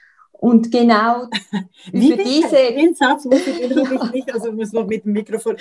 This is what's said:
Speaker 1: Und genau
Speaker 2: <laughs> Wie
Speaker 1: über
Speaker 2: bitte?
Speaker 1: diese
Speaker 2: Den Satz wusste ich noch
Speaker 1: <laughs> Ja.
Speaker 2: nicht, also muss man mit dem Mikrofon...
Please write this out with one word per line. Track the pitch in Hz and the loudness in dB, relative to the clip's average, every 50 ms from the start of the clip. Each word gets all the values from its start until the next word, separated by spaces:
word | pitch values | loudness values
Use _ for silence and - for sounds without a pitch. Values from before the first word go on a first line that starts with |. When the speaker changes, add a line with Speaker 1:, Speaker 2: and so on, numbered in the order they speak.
| _ _ _ _ _ _ _ | _ _ _ _ _ _ _
Speaker 1:
Und | - - 240 240 226 226 233 | -2 2 4 4 4 4 2
genau | - 247 233 233 220 208 220 233 240 247 247 240 233 202 - _ 208 | 0 2 2 4 4 4 2 0 -2 -2 -6 -10 -12 -12 -10 _ -10
Speaker 2:
<laughs> | 190 185 - _ _ - 185 185 | -10 -10 -12 _ _ -14 -6 -2
Wie | 196 226 | 2 4
Speaker 1:
über | 302 - | 4 4
Speaker 2:
bitte? | 269 403 247 | 2 0 0
Speaker 1:
diese | 269 311 330 - 311 269 262 240 233 | 0 0 0 2 4 4 4 2 2
Speaker 2:
Den | 277 311 349 - | 2 2 2 2
Satz | - 269 254 294 294 - | 2 0 0 0 0 0
wusste | 247 262 320 - 277 | 0 0 0 0 -2
ich | - 233 247 247 269 | -6 -4 -4 -2 0
noch | 311 262 254 | 0 0 0
Speaker 1:
<laughs> | |
Ja. | 262 262 262 233 | -2 -4 -4 -4
Speaker 2:
nicht, | 240 269 262 269 240 | -6 -6 -6 -6 -8
also | 226 226 226 | -6 -6 -6
muss | 214 220 220 208 220 | -6 -8 -8 -6 -6
man | 226 214 | -6 -4
mit | 190 220 - - | -4 -6 -6 -4
dem | 214 208 | -4 -4
Mikrofon... | 214 214 - 208 214 - 226 226 220 | -4 -4 -6 -8 -6 -6 -6 -8 -8